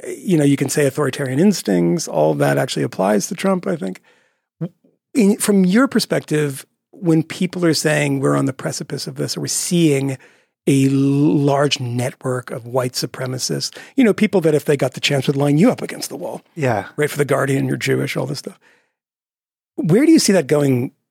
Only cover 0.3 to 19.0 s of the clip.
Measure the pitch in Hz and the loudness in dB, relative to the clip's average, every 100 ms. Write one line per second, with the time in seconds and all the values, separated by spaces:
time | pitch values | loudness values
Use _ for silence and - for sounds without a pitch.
0.3 | 165 143 139 135 - 143 139 139 - 135 | 2 4 2 0 0 0 0 -4 -4 -4
1.3 | 131 196 175 - 185 170 170 - 165 156 | 2 2 2 0 0 2 0 -2 0 0
2.3 | 147 143 139 135 160 135 - 190 214 - | 2 0 0 -2 -4 -4 -2 0 0 -2
3.3 | 180 190 185 190 170 190 180 _ _ _ | -4 -2 -2 -4 -6 -8 -12 _ _ _
4.3 | _ _ _ 175 - _ _ _ 285 196 | _ _ _ -12 -12 _ _ _ 2 2
5.3 | 220 - 196 180 214 269 226 - 156 - | 2 2 2 4 2 2 0 -2 -4 -2
6.3 | 151 147 135 - _ _ - 175 160 160 | -2 -2 -6 -16 _ _ -4 2 2 0
7.3 | - 180 185 170 147 160 151 147 139 139 | -4 -4 0 0 2 0 0 0 0 0
8.3 | 143 135 - 156 - - 139 - 135 139 | 0 -2 -4 -8 -8 -10 -10 -10 -8 -8
9.3 | - 139 - - 175 165 135 135 131 _ | -6 -6 -6 0 2 2 2 -2 -6 _
10.3 | _ _ _ - 139 135 135 139 139 147 | _ _ _ 0 4 4 2 2 2 2
11.3 | 165 143 139 143 - 123 120 123 - 135 | 2 2 2 0 -2 -4 -4 -4 -4 -6
12.3 | 127 - 131 120 127 127 - 123 - 127 | -6 -6 -12 -4 -2 -2 -4 -8 -8 -8
13.3 | 127 - 143 - - - - 233 185 208 | -6 -6 -6 -6 -12 -4 2 2 4 2
14.3 | 196 160 147 - 143 131 - - 143 139 | 2 2 2 2 0 0 -2 -2 0 0
15.3 | 139 143 147 240 - - - - 131 143 | 0 2 4 4 2 -6 -10 -12 -10 -10
16.3 | 120 - - 135 107 95 - 147 147 139 | -12 -14 -4 -2 -2 -4 -4 -4 -2 0
17.3 | 135 135 135 135 135 135 131 135 156 135 | 0 0 0 -2 -4 -2 -2 -2 -4 -6
18.3 | 147 - - _ _ _ _ | -8 -12 -18 _ _ _ _